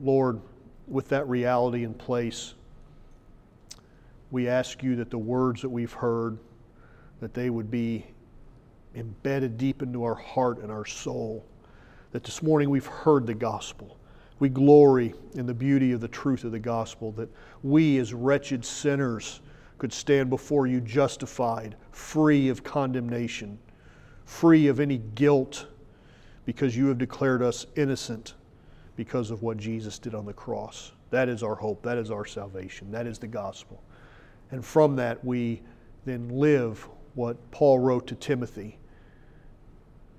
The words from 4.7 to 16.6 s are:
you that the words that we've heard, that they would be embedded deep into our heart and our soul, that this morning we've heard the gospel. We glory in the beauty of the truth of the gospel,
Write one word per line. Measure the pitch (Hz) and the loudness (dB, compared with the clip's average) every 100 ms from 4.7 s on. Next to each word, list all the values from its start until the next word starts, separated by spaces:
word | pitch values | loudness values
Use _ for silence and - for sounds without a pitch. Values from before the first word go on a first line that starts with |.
| - | -4
you | 131 120 | -2 -2
that | 117 | -4
the | 120 | -4
words | 110 127 127 113 | -2 0 0 0
that | 131 | -4
we've | 120 117 | -4 -6
heard, | - 120 117 113 110 - - - - - - - - | -2 -2 0 -2 -6 -14 -20 -20 -20 -20 -20 -20 -14
that | 113 | -12
they | 127 123 | -6 -4
would | 117 107 | -4 -4
be | 120 117 113 - - - - - - - - - | -2 -2 -4 -8 -20 -20 -20 -20 -20 -20 -20 -18
embedded | 120 117 101 139 135 131 113 | -14 -12 -8 -4 -2 -2 -2
deep | 135 - | -2 -2
into | 131 123 | -6 -4
our | 117 | -4
heart | 110 - 135 127 117 | -4 -4 0 0 -2
and | 107 | -8
our | 107 | -10
soul, | 104 - - 123 113 110 - - - - - - - | -10 -10 -8 -6 -6 -10 -14 -20 -20 -20 -20 -20 -12
that | 120 | -12
this | - - | -10 -4
morning | 156 151 143 | 2 4 4
we've | 139 - | 0 -2
heard | - 160 143 | 0 4 4
the | 120 | 4
gospel. | 110 113 104 - - 104 - - - - - | -2 -4 -4 -10 -16 -20 -20 -20 -20 -14 0
We | 139 | 0
glory | 131 139 147 143 127 113 - - | 6 10 12 12 8 2 -4 -12
in | 151 123 | -8 -6
the | |
beauty | 120 139 139 131 | -2 2 4 4
of | 120 | 0
the | 117 | -4
truth | - 143 123 | -4 -2 -2
of | 120 | -4
the | |
gospel, | 113 | -6